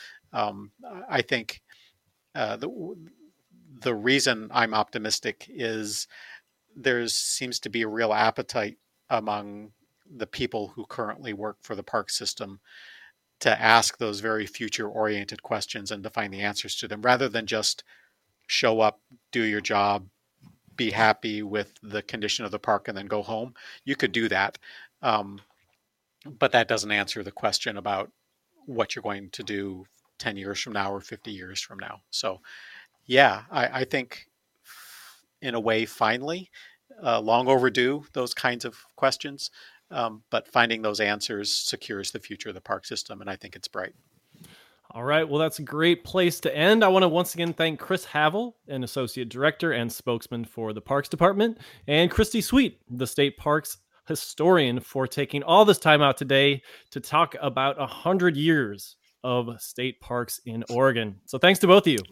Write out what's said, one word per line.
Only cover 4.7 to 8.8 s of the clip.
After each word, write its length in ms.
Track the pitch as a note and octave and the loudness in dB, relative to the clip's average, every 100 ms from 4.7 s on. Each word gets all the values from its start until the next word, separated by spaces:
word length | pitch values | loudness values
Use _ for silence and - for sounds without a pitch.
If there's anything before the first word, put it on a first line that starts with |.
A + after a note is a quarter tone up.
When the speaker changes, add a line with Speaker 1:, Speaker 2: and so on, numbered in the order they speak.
Speaker 1:
optimistic 720 | A2 G#2 A#2 G#2+ - A#2+ - - | 0 -2 -4 -4 -4 -4 -8 -14
is 580 | G#3 A#2 A2 G#2 G#2 - - - - _ _ _ - | -8 -6 -4 -6 -8 -10 -14 -20 -20 _ _ _ -4
there 320 | C3 A#2+ A#2 | 0 0 0
seems 500 | - - - B2+ A#2+ | -2 -2 -4 -6 -8
to 100 | - | -6
be 120 | A2+ | -4
a 60 | A2 | -2
real 240 | G#2+ A2+ | 0 0
appetite 640 | G#2+ A2 - A2+ B2 G#2+ - | 2 2 0 -6 -4 -6 -8